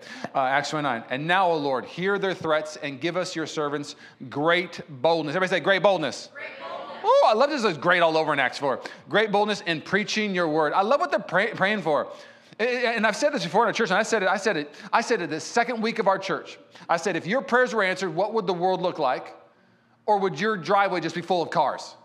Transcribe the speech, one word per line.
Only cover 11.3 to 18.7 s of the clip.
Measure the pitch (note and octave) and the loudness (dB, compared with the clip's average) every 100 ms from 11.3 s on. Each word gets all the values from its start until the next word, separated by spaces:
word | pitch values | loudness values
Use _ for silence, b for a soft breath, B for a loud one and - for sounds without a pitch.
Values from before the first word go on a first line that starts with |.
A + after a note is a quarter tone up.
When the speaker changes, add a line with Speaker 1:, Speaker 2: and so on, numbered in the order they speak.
| F3 A3+ | 0 0
Speaker 1:
praying | F3 F#3+ G#3+ | 0 0 0
for. | E3 C#3+ G#2 B B B B - | 0 0 0 B B B B -4
And | A#3 B3 A#3+ A#3 | -2 0 0 2
I've | G#3+ G3+ | 0 2
said | D4 | 0
this | C#4+ | 0
before | E3+ F3 | 0 2
in | A3+ | 2
our | |
church, | - A3 | 2 2
and | F#3 | 2
I | |
said | A3 A3 | 2 0
it, | F#3 | 2
I | G3 | 0
said | A3 E3+ | 0 -2
it, | D3 B B | -4 B B
I | A3 | 0
said | A#3 A3+ | 2 0
it | E3 | 0
the | D3+ | -6
second | - A#3 A#3 A#3+ | -2 0 0 0
week | G#3+ A3 | -2 0
of | G3 | 2
our | F#3+ | 2
church. | F#3 C#3+ - - - B - | 0 -6 -8 -18 -20 B -2
I | E3+ | -2
said, | G3+ E3 | 0 -2
"If | D#3+ | -2
your | A3 | -2
prayers | - A#3+ B3 | 0 2 2
were | A3 | 2
answered, | F#3+ F#3 F#3+ | 0 0 -2
what | D#3 G#3 | -2 -2
would | A3+ F#3 | 0 -2
the | |
world | F3+ F#3 | 0 0